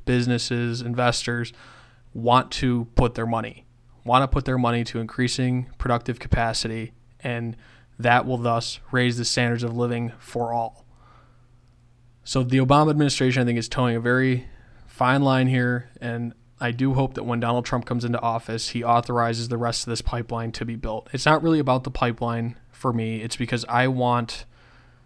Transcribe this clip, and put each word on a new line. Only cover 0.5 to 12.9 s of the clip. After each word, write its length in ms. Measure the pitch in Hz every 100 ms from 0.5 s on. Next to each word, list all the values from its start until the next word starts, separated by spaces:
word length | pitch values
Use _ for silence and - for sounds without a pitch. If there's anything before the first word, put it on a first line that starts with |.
| 120 120 117
investors 720 | 120 120 123 120 - 120 117 - - - - - -
want 380 | - 117 123 127
to 340 | - 131 120 120
put 220 | - 120 117
their 100 | 113
money, 400 | 113 113 - - _ - -
want 180 | 127 127
to 60 | 135
put 180 | 139 131
their 140 | 127
money 240 | 120 120
to 160 | 117 117
increasing 680 | 110 - 123 - 127 127 123 -
productive 400 | 127 - - 120
capacity, 720 | - 127 117 110 113 113 113 - - _
and 360 | 131 117 117 110 - - - -
that 300 | 120 123 117
will 100 | 127
thus 420 | 120 117 - - -
raise 260 | 127 123 120
the 80 | 117
standards 380 | - 120 117
of 120 | 120 120
living 360 | 120 120 120 -
for 340 | - 120 117
all. 320 | 117 113 - - - - - - - _ - _ _ _ _ - _ -
So 160 | 135
the 140 | 123 131
Obama 320 | 131 143
administration, 520 | 156